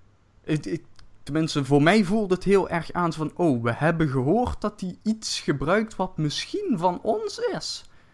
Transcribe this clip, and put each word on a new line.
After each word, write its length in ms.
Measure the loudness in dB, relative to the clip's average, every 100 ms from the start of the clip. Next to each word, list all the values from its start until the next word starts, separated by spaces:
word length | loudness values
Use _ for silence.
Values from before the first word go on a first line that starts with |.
| -20 _ _ _
het, 200 | -4 -4
het, 160 | -2 -8 -8 -20 -20 -16
tenminste, 420 | -4 -2 0 0
voor 180 | 4 4
mij 220 | 6 6
voelt 260 | 4 2 2
het 140 | 0
heel 240 | 4 2 2
erg 240 | -2 -4
aan 200 | -2 -2
zo 60 | -2
van, 140 | -4 0
"Oh, 260 | 2 2
we 100 | 0
hebben 360 | 0 0 2 0
gehoord 520 | 0 2 2 2 -2
dat 200 | -4 -4
hij 160 | -8 -4
iets 380 | -4 -2 -4 -6
gebruikt 560 | -2 -2 2 0 0 -4
wat 200 | -4 -2
misschien 580 | -2 -4 -6 -4 -2 0
van 220 | 0 0
ons 360 | -2 -2 -4 -4
is." 460 | -4 -4 -6 -10 -14 -20 -20